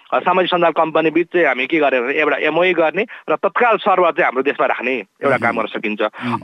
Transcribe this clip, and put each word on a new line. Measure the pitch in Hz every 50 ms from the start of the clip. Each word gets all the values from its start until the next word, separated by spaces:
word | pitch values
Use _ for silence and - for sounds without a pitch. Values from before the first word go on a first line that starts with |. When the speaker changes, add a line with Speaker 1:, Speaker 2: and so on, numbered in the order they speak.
| _ - -
Speaker 1:
अ, | 127
सामाजिक | 127 185 180 185 185 156
सञ्जाल | 180 175 175 165
कम्पनी | 156 170 165 160 156 160 160 160
बिच | 151 165 175 - -
चाहिँ | 180 165
हामी | 143 127 123 131
के | 127 165
गर्ने | 160 147 135 131 127
भने | 117 131 143
एउटा | 160 151 147 139
एमओयू | - 160 156 151 165 180 185 180
गर्ने | 160 160 156 156 185 233
र | - - - - - 156
तत्काल | - - 190 - - 240 240 220
सर्भर | 180 - 214 185 - 185 165
चाहिँ | 147 170 160
हाम्रो | 123 117 131 135
देशमा | 143 131 - 147
राख्ने | 123 - - 117 123 131
एउटा | 117 98 _ _ - - 139
Speaker 2:
मह्म। | 131
Speaker 1:
काम | 117 117 117 117
गर्न | 117 107
सकिन्छ। | 104 - 113 110 104 107 104
Speaker 2:
मह्म। | 110 107 - - 127 120 117 113